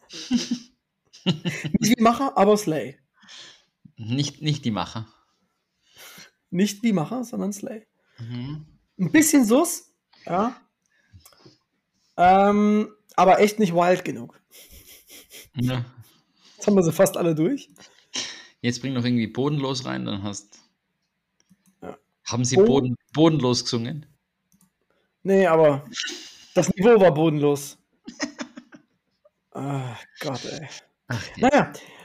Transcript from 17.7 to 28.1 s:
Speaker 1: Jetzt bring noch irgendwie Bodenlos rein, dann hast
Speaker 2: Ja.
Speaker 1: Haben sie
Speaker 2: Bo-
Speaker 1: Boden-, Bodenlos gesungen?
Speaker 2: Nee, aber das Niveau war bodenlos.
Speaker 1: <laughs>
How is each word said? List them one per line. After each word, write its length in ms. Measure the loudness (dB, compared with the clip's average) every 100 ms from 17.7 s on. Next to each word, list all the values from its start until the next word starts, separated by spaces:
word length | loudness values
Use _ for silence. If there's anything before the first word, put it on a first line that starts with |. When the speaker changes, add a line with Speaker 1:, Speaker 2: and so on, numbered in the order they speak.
| _ -20 _ _ -12 -12 -16 -20 _
Speaker 1:
Jetzt 200 | -6 -6
bring 100 | -6
noch 120 | -4 -2
irgendwie 220 | -2 -2
Bodenlos 580 | -2 -4 -2 -4 -6 -8
rein, 180 | -8 -6
dann 180 | -8
hast 360 | -8 -12 -16 -20 _ _ _ _ _ _ _ _ _ _ _ _
Speaker 2:
Ja. 160 | -20 -20 _ _ -8
Speaker 1:
Haben 180 | -4
sie 140 | 0 4
Speaker 2:
Bo- 80 | 4
Speaker 1:
Boden-, 320 | 4 0 -6 _
Bodenlos 500 | 2 4 4 0 -2
gesungen? 420 | -2 -6 -6 -10 -16 _ _ _ _ _ _ _ _ _ _ _
Speaker 2:
Nee, 240 | 0 4 4
aber 380 | 6 6 4 -4 -10 -10 -10 -18 -20 -4
das 140 | -2 0 2
Niveau 240 | 6 8
war 140 | 6
bodenlos. 640 | 4 0 2 0 0 -6 -18 _ _
Speaker 1:
<laughs> 120 | -20